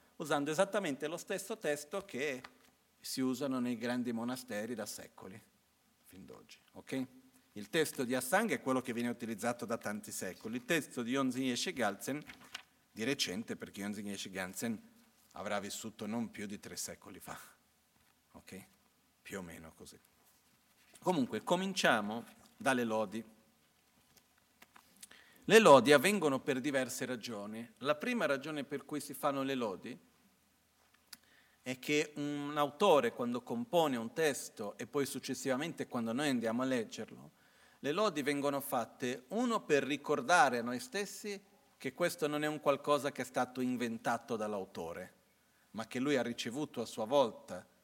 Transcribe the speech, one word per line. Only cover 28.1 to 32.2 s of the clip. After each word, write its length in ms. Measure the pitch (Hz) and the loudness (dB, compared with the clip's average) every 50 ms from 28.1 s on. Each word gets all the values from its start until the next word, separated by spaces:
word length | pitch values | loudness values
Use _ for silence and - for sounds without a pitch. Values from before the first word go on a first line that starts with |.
| 247 233 170 | -2 0 0
ragione 380 | 143 139 135 131 156 156 151 131 | 0 0 0 -2 -6 -6 -6 -6
per 200 | - 143 135 - | -6 -6 -8 -8
cui 140 | - 151 147 | -6 -8 -8
si 160 | 143 - 143 | -6 -8 -8
fanno 280 | - - 147 139 139 135 | -2 -2 0 0 0 -2
le 120 | 135 135 | -2 -2
lodi 420 | 127 120 107 92 85 - 110 127 170 - _ _ _ _ _ _ _ _ _ _ _ _ _ _ _ _ _ _ _ _ - - - _ _ _ _ _ _ _ _ - | -2 -2 -2 -4 -6 -10 -12 -14 -14 -18 _ _ _ _ _ _ _ _ _ _ _ _ _ _ _ _ _ _ _ _ -20 -20 -20 _ _ _ _ _ _ _ _ -8
è 160 | 127 127 127 | -8 -8 -6
che 340 | - - 147 147 160 156 - | -2 2 2 2 2 0 -2
un 380 | 147 | -6